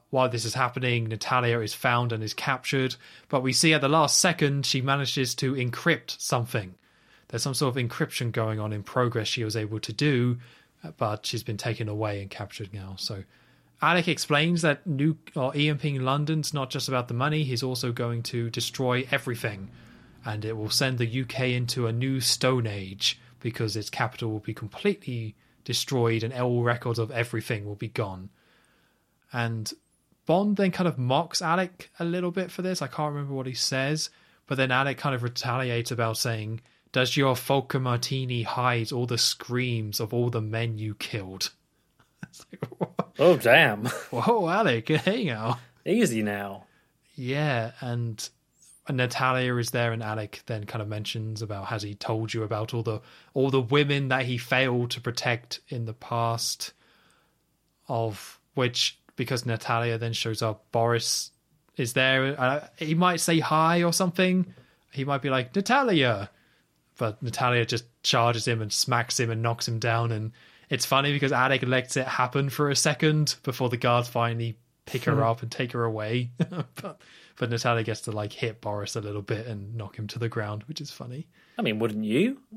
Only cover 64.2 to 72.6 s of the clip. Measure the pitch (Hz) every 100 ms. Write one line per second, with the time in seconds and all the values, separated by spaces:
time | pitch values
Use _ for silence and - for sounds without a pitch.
64.2 | 185 185 180 - - _ _ - 135 139
65.2 | 139 131 123 196 196 254 262 175 127 104
66.2 | 101 - _ _ _ _ _ - 117 107
67.2 | 123 113 127 123 117 113 - _ - 131
68.2 | 117 117 110 117 107 - - 123 120 -
69.2 | 117 113 117 117 - 117 120 117 117 110
70.2 | 110 - - - _ 135 - 135 143 143
71.2 | 139 131 131 135 127 127 127 139 127 -
72.2 | 123 143 139 -